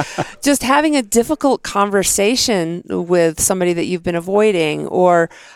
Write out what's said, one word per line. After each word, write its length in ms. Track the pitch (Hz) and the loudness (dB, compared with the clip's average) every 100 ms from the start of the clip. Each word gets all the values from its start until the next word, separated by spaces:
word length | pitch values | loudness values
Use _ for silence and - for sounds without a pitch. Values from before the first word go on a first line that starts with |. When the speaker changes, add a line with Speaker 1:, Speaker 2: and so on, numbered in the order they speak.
| - - | -6 -8
Speaker 1:
<laughs> 220 | - - | -10 -4
Speaker 2:
just 200 | 285 277 | 0 0
having 340 | 240 285 311 294 | 2 2 2 0
a 60 | |
difficult 600 | 208 233 233 302 277 233 | 0 0 0 0 0 -2
conversation 1200 | - 202 202 202 175 - 202 254 - 196 165 175 - | -2 -2 0 0 0 0 0 0 0 0 -2 -6 -6
with 520 | 180 170 180 165 160 | -6 0 2 2 0
somebody 340 | - 190 180 | -2 0 0
that 100 | 170 - | 0 -2
you've 180 | 175 | -4
been 100 | 175 | -4
avoiding, 720 | 170 170 202 214 185 151 151 151 | -4 -2 2 2 2 0 -4 -4
or, 420 | - 180 170 165 - - | 2 4 4 2 -4 -20